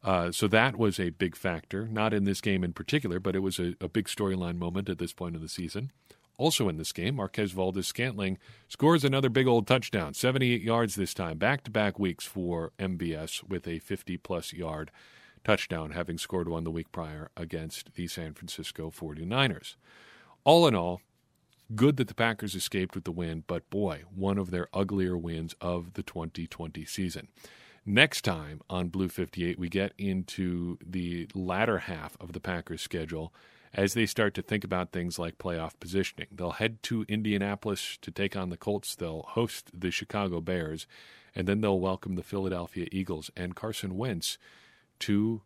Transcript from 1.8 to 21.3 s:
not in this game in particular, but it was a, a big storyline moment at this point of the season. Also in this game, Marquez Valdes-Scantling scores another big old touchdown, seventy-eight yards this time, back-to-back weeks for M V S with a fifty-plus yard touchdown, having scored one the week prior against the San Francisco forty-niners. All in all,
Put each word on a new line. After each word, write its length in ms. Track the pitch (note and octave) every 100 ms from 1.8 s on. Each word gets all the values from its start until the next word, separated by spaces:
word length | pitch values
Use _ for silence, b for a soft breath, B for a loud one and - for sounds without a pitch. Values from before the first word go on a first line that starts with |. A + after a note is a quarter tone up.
| A2+
not 280 | A2 A2
in 100 | G#2
this 160 | G2 G2
game 240 | G#2+ G2
in 80 | F2+
particular, 480 | - - D3+ A#2 F2+
but 160 | G2 F#2
it 40 |
was 200 | F#2+ F#2
a, 160 | F2 F2
a 80 | F2+
big 180 | A2+ G2
storyline 500 | - G2+ F#2+ F2 F2
moment 320 | F2 F#2 G2
at 100 | F2
this 140 | F2
point 240 | - F2 E2
of 60 |
the 60 | D#2
season. 440 | - E2+ G2+ C3+ b b b b -
Also 300 | D#3 - G#2
in 80 | D#2+
this 140 | D#2+
game, 240 | - F2+
Marquez 380 | C#3 F#2+ - G#2
Valdes-Scantling 840 | F#2 F#2 F#2 F2+ - B2+ G#2 F#2+ F#2 B B B
scores 380 | - D3 E3+
another 240 | C#3 C3+ C3+
big 180 | A#2 C3
old 200 | A#2 G2+
touchdown, 480 | B2+ G#2+ G#2 D#2
seventy-eight 480 | - B2 C3 B2+ A#2+
yards 340 | A2 A#2 A2+ G2+
this 180 | F#2
time, 240 | - F2 D#2
back-to-back 640 | G2+ C#3 - A2 G#2 F#2
weeks 240 | G2 E2
for 480 | - G2 F2 E2+ E2 -
M 180 | F#2+ F2
V 160 | E2+
S 300 | D#2 D#2+ -
with 240 | - F#2 E2+
a 100 | E2
fifty-plus 760 | - G2 - F2 - F2 -
yard 360 | D#2 E2 D#2 D#2+ B B B B B
touchdown, 480 | - G#2 - E2+ D#2
having 260 | D#2+ F2 E2+
scored 300 | - F#2 E2+
one 160 | E2
the 60 | E2
week 180 | E2 D#2+
prior 400 | - D#2+ D#2 D#2 -
against 580 | E2 E2 D#2+ - -
the 140 | - F2
San 240 | - D#2+
Francisco 560 | D2 F2 - E2 - D#2+
forty-niners. 840 | - E2 D2+ E2+ B2 C3+ F2 - - B B B B B B
All 240 | - E3 E3
in 80 |
all, 260 | G#2+ F2 F2+ _ _ _